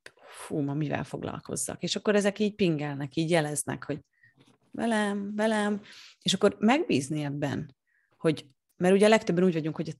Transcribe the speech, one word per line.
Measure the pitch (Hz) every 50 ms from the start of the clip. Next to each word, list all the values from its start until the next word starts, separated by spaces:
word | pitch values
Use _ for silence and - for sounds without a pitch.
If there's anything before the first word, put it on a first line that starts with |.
| - - _ _ -
fú, | - - - - - - 160
ma | 139 143 139
mivel | 151 156 139 143 - 147
foglalkozzak? | - - - - - - - - - - - - - - - -
És | 180 -
akkor | 196 - 220 202
ezek | 208 196 208 202 -
így | 214 208 208
pingelnek, | - 202 170 160 143 151 147 143 135 143 143 -
így | 165 165 156
jeleznek, | 175 165 151 147 151 139 - - 139 135 -
hogy | - 143 - - _ _ _ _ _ _ _ _ _ _ _ _ _
velem, | - - 226 233 226 214 208 202 202 202 202 202 214
velem, | 208 214 220 220 214 208 208 214 202 - - - - - - - _
és | - 190 185
akkor | - 208 196 196 -
megbízni | - 214 254 302 359 - - 127 143 - 156 151 147
ebben, | 143 143 147 147 139 123 - 151 - - _ _ _ _ _ _ _ _
hogy, | _ - 165 151 - - _ _ _ _ _ _
mert | - 175 180 190
ugye | 202 208
a | 214
legtöbben | 220 220 220 202 175 165 185
úgy | 190 160
vagyunk, | 165 147 160 151
hogy | - 160 160 156